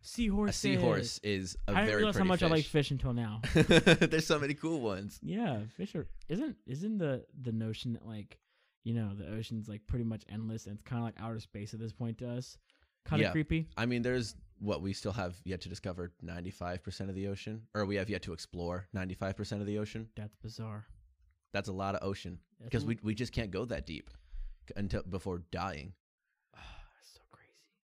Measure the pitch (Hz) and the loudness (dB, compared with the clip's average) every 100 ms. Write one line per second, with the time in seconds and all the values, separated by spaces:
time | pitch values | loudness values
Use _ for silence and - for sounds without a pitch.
0 | - - 226 143 147 - 135 123 117 101 | -10 0 2 4 2 2 4 6 6 6
1 | 120 - 104 98 95 - - 185 214 208 | 2 -4 0 0 -2 -4 2 4 6 6
2 | 214 202 190 180 175 160 147 156 139 135 | 4 6 4 6 6 4 4 2 2 2
3 | 135 120 113 110 - 160 156 165 - 160 | 2 0 0 -2 4 6 10 10 10 8
4 | 160 160 160 156 143 147 160 165 117 95 | 8 4 4 2 2 0 0 2 2 0
5 | 101 - 143 190 226 117 110 - 185 170 | -4 -8 -6 -2 0 -2 -4 -6 -6 -4
6 | - - - 170 302 - - 135 202 214 | -6 -8 -4 -2 -2 -6 -8 -4 -2 0
7 | 160 127 - - 123 110 110 110 127 117 | 0 -2 -4 -8 -4 -2 -2 -4 -4 -4
8 | - 107 101 - _ _ _ _ 113 117 | -6 -12 -12 -18 _ _ _ _ -2 0
9 | 107 101 80 110 113 113 107 101 - 123 | 0 -4 -6 -6 -4 -6 -6 -10 -4 -2
10 | 117 110 - 104 113 113 101 104 - 120 | 0 -4 -6 -6 -6 -6 -8 -12 -6 -4
11 | 117 104 113 113 - 107 101 110 113 - | -4 -4 -8 -8 -8 -10 -8 -8 -8 -6
12 | 117 117 123 120 123 - _ _ _ _ | -6 -4 -6 -6 -8 -14 _ _ _ _
13 | - 151 101 160 151 165 160 - 120 120 | 0 4 4 4 2 0 -2 -2 0 2
14 | 120 127 110 - - - 101 85 95 98 | 2 2 0 -8 -20 -6 -2 0 0 -2
15 | 107 95 90 90 - 92 92 - 98 90 | -2 -2 -2 -4 -6 -6 -6 -6 -6 -4
16 | 90 _ 85 85 87 - 87 90 - 92 | -8 _ -10 -8 -8 -6 -6 -6 -8 -6
17 | 98 95 98 98 - 107 113 107 98 101 | -6 -4 -4 -4 -6 -10 -6 -2 0 0
18 | 101 95 - 82 - 90 85 90 95 101 | 0 -4 -4 -10 -8 -4 -2 -4 -4 -4
19 | 92 92 95 98 101 104 104 104 104 113 | -4 -2 -4 -2 -4 -4 -2 -2 -4 -6
20 | 110 - 107 _ 110 110 110 107 107 - | -10 -10 -10 _ -14 -10 -8 -8 -12 -20
21 | - _ _ _ _ 101 101 95 98 98 | -20 _ _ _ _ -6 -4 -2 -2 0
22 | 98 101 87 87 _ _ 117 117 110 113 | -2 -4 -8 -12 _ _ -2 -2 0 -2
23 | 104 107 120 - 110 92 120 87 69 76 | -2 -2 -2 -2 -2 -2 -4 -4 -6 -8
24 | - - - - - - - - 101 107 | -10 -20 -12 -8 -8 -10 -12 -4 0 0
25 | 92 92 98 87 87 87 95 76 73 95 | -2 -4 -4 -6 -6 -4 -4 -4 -10 -14
26 | _ _ _ _ _ - - - - _ | _ _ _ _ _ -20 -18 -18 -20 _
27 | - - _ - _ _ _ _ | -20 -20 _ -20 _ _ _ _